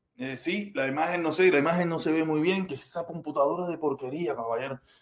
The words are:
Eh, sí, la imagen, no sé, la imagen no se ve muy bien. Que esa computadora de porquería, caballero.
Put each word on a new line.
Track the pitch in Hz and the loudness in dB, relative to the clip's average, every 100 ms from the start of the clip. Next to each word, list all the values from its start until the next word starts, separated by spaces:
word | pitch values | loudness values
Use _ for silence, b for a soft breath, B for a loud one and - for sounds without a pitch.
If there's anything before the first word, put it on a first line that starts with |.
| _ - | _ -10
Eh, | - 131 | -8 -6
sí, | - 208 202 | -4 -4 -4
la | 135 135 | -2 -2
imagen, | 143 170 180 | 0 0 0
no | 160 | 0
sé, | 151 185 | 4 6
la | 147 | 6
imagen | 151 175 170 | 4 2 2
no | 165 | 0
se | 165 | 2
ve | 160 | 2
muy | 160 151 | 2 2
bien. | 165 190 185 | 2 2 0
Que | |
esa | 131 - 170 | -6 -8 -8
computadora | 170 165 147 147 139 180 175 | -8 -8 -4 0 2 0 -4
de | 160 | -2
porquería, | 151 135 127 147 170 123 | -2 -2 -4 -4 -4 -4
caballero. | 117 117 135 131 b b | -2 -2 -4 -8 b b